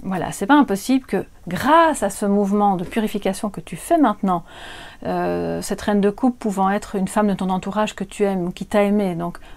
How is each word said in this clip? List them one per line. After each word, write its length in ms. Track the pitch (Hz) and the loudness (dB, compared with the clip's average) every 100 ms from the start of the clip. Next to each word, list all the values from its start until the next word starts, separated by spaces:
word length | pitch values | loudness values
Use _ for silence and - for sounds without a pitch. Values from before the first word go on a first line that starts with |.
voilà, 300 | - 185 - | -6 -4 -6
c'est 160 | - 196 | -6 4
pas 80 | 294 | 6
impossible 500 | 269 196 - 262 262 | 6 0 0 0 0
que, 180 | 190 - - - | -4 -4 -12 -10
grâce 540 | 180 254 320 320 285 | -4 4 6 6 2
à 80 | 196 | -2
ce 160 | - 202 | -2 0
mouvement 520 | 202 196 208 208 180 | 2 2 4 2 2
de 60 | |
purification 680 | 180 - 214 208 190 190 208 | -2 -4 -2 -2 -2 -2 -6
que 100 | 190 | -6
tu 140 | - 165 | -10 -12
fais 240 | - 339 | 0 4
maintenant, 440 | 254 208 196 175 - - - - - - - | 4 2 0 0 -4 -16 -18 -16 -18 -12 -6
euh, 560 | 180 175 175 170 170 | -2 -2 -2 -4 -4
cette 180 | - 202 | -4 -4
reine 200 | - 208 | 0 2
de 80 | 202 | 2
coupe 300 | 208 262 247 | 2 0 0
pouvant 320 | 220 190 190 | -4 0 0
être 240 | 202 - 202 | 0 -4 -4
une 120 | 190 | -2
femme 200 | - 214 | 0 0
de 80 | 185 | 0
ton 160 | 185 | -2
entourage 440 | 185 190 196 214 - | -2 -2 -2 -2 -4
que 80 | |
tu 200 | 190 - | -10 -2
aimes 240 | 202 190 175 | 0 0 -4
ou 20 | |
qui 160 | - 190 | -6 -2
t'a 160 | 214 | 2
aimé, 300 | 202 208 196 | 4 2 0
donc 240 | 170 175 - - | -2 -6 -8 -16